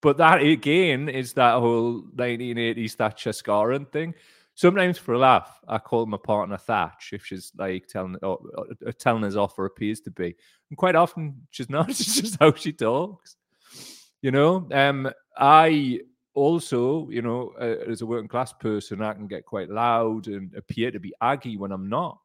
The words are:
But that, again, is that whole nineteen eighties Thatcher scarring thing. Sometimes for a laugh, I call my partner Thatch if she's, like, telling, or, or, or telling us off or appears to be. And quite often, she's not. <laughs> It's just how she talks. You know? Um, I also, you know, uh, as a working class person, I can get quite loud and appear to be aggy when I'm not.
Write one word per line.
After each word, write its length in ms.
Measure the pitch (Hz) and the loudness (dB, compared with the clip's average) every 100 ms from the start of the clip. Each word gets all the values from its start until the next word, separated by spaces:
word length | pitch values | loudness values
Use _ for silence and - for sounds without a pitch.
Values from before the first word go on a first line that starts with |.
But 160 | 156 139 | 2 6
that, 240 | 160 175 | 6 8
again, 680 | 147 156 143 165 185 131 147 | 6 2 2 2 2 0 -2
is 240 | 131 127 | -6 -6
that 260 | - 123 120 | 2 4 4
whole 440 | 120 117 117 120 - | 2 2 0 -4 -10
nineteen 440 | - 123 120 123 117 | -6 -4 -4 -6 -4
eighties 380 | 117 113 110 - | -4 -2 -6 -2
Thatcher 380 | 107 107 - | -4 -2 -8
scarring 520 | 107 - 104 107 135 143 | -8 0 0 2 -2 -4
thing. 280 | 156 165 165 _ _ _ - | -8 -8 -12 _ _ _ 2
Sometimes 420 | 180 196 180 175 | 4 4 0 -2
for 160 | - | -2
a 60 | 120 | 4
laugh, 400 | 131 113 - - - | 6 6 2 -20 -8
I 100 | 110 | -8
call 280 | - 120 113 | -2 -2 -2
my 120 | 104 | -6
partner 400 | - 104 98 101 | -2 -2 -2 -8
Thatch 540 | - 110 82 - - | -2 -2 -2 -6 -16
if 120 | 101 - | -16 -12
she's, 280 | 95 - _ | -14 -16 _
like, 320 | 98 92 _ | -6 -6 _
telling, 300 | 101 95 92 | -10 -8 -6
or, 160 | 95 92 - | -6 -6 -8
or, 120 | - - - - | -12 -12 -10 -12
or 60 | |
telling 320 | - - 113 | -4 -2 0
us 120 | 104 101 | -2 -2
off 220 | 104 - | -4 -4
or 80 | 95 | -8
appears 360 | - 104 110 | -6 -6 -6
to 100 | - | -10
be. 240 | 90 87 87 _ _ _ | -8 -8 -8 _ _ _
And 80 | 147 | -2
quite 180 | 185 165 | 0 2
often, 520 | 170 - 156 135 - | 2 0 -12 -12 -18
she's 180 | - 127 | -12 -6
not. 200 | 139 175 | -2 -2
<laughs> 0 | |
It's 300 | 262 214 226 | -2 -2 -2
just 180 | 233 196 | -4 4
how 140 | 156 | 4
she 200 | - - | 4 -4
talks. 640 | 147 110 123 180 190 _ _ _ _ _ - - - _ _ | -4 -2 -2 -4 -10 _ _ _ _ _ -20 -20 -20 _ _
You 100 | 139 | -2
know? 360 | 135 147 185 156 | 4 4 4 0
Um, 360 | 139 139 139 135 - _ - | 2 2 2 -4 -8 _ 2
I 640 | 139 156 160 151 139 123 - _ _ | 8 10 8 4 0 -4 -8 _ _
also, 760 | - 139 170 - 127 123 156 143 | 0 2 2 0 0 0 0 -4
you 120 | 113 | -6
know, 320 | 117 120 120 - | -4 -4 -6 -8
uh, 280 | 120 113 - | -6 -6 -6
as 120 | 113 | -8
a 40 | 113 | -4
working 220 | 117 104 | -6 -4
class 240 | 123 127 | -6 -6
person, 500 | - 117 107 - 98 | -6 -4 -4 -6 -8
I 120 | 107 | -6
can 140 | 101 104 | -8 -12
get 180 | 95 - | -14 -10
quite 240 | 107 87 | -10 -8
loud 580 | 104 120 117 113 110 101 | -2 0 2 0 -4 -8
and 260 | 101 95 | -10 -10
appear 380 | 101 - - 113 | -14 -12 -4 -4
to 80 | 107 | -4
be 140 | 90 - | -14 -4
aggy 360 | 120 139 123 107 | -2 -2 -6 -10
when 140 | 98 | -8
I'm 160 | 95 95 | -8 -6
not. 320 | 120 170 - | -6 -6 -10